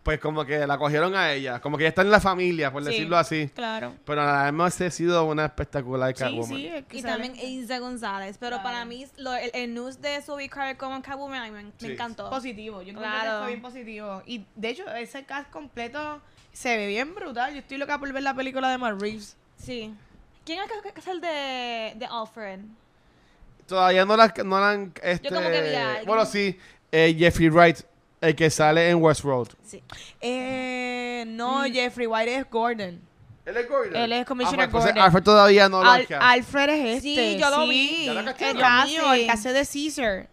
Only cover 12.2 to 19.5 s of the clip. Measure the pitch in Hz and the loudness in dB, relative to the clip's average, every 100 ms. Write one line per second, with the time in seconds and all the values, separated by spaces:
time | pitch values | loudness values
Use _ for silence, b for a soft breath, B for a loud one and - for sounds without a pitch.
12.2 | 202 262 247 208 214 202 185 208 214 214 | -10 -8 -8 -12 -14 -16 -16 -12 -8 -6
13.2 | 220 214 208 240 247 254 226 214 208 190 | -4 -4 -6 -10 -12 -16 -16 -14 -12 -14
14.2 | - 240 196 - 220 247 392 226 233 277 | -12 -14 -14 -10 -8 -8 -10 -10 -12 -14
15.2 | 277 277 285 320 294 - 233 277 302 294 | -12 -12 -12 -16 -16 -12 -10 -10 -10 -12
16.2 | _ b b - 254 226 202 202 285 392 | _ b b -8 -4 -2 -2 -4 -6 -10
17.2 | 349 233 262 285 - 269 277 285 277 269 | -10 -6 -6 -8 -12 -10 -6 -6 -6 -6
18.2 | 277 262 269 262 262 254 240 196 208 214 | -4 -4 -6 -2 -2 -2 -4 -4 -6 -8
19.2 | 208 _ _ | -16 _ _